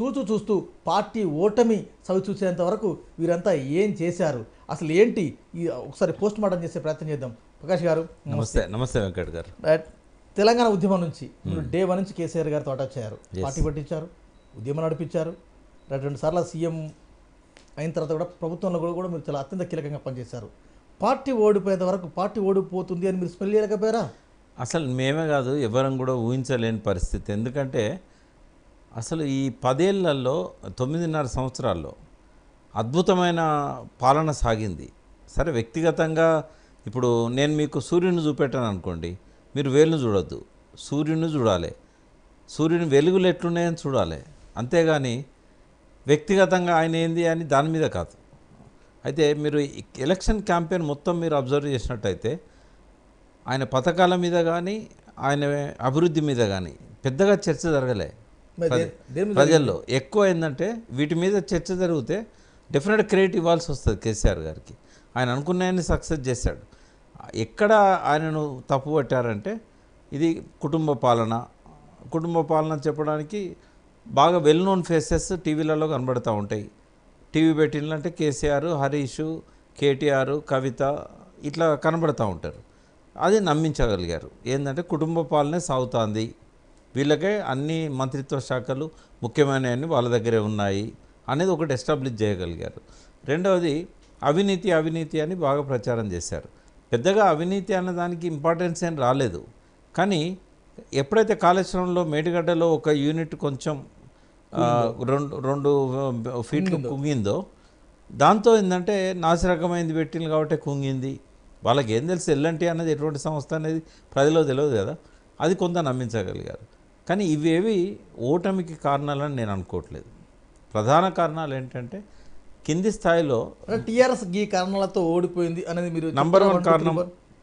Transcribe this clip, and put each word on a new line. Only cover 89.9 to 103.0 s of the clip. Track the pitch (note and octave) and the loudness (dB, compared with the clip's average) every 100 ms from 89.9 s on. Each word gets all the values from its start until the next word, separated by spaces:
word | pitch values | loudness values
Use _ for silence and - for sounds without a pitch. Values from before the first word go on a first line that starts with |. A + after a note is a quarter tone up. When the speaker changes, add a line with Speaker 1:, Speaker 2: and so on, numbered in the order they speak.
| D3 A#2+ | 0 2
Speaker 2:
దగ్గరే | A#2+ A2+ A2+ | 2 2 2
ఉన్నాయి | G#2 G#2+ G2+ G2 A2 - - _ - | 2 0 0 -2 -4 -10 -20 _ -4
అనేది | C3+ F#3+ | 0 0
ఒకటి | D#3+ D#3+ | 0 0
ఎస్టాబ్లిష్ | C3 - D3 C3+ A2+ | -2 0 -2 -2 0
చేయగలిగారు. | G#2+ F#2 F2 E2 - - - - - - | 0 0 -4 -8 -10 -12 -20 -20 -20 -16
రెండవది | - D#3 F#3+ F3+ E3+ C#3+ F3+ - - - | -4 0 2 2 2 -2 -6 -16 -20 -4
అవినీతి, | C3+ D#3 G3+ F#3+ F3+ | 0 2 2 2 2
అవినీతి | D#3+ D#3+ E3 D#3 D#3 | 2 2 -2 -4 -4
అని | D3+ | -4
బాగా | F3+ D3 C#3+ | -2 0 0
ప్రచారం | C#3 B2+ A2+ A#2 G#2+ | 0 -2 -2 -2 -2
చేశారు. | F2 - D#2 - - - - _ | -6 -6 -8 -10 -20 -20 -20 _
పెద్దగా | A#2+ D3+ G3 | 0 2 4
అవినీతి | G3 D3+ F3 G3 F#3 | 4 4 0 -2 -2
అన్న | F#3 F#3 | -2 -2
దానికి | F3 F3 E3+ F3 | -2 -4 -4 -6
ఇంపార్టెన్స్ | D3+ E3 E3 F3+ E3+ | -2 0 0 -2 -2
ఏం | F3 D#3 | -4 0
రాలేదు. | B2 C3+ B2+ E2+ - - _ _ _ - | 2 2 0 -2 -12 -20 _ _ _ -2
కానీ | F#3+ F3+ E3 F#3+ - _ _ - - | 0 2 -2 -6 -14 _ _ -20 -4
ఎప్పుడైతే | C3 C3+ A3 G#3+ | -2 2 2 4
కాళేశ్వరంలో | G3 F3 F#3+ F3+ F#3 F3+ F3 | 4 4 4 2 -2 0 0
మేడిగడ్డలో | E3 D3+ D#3+ E3+ E3 E3 E3 | 0 0 0 0 2 2 4
ఒక | D#3 D#3 | 2 2
యూనిట్ | D3+ | 2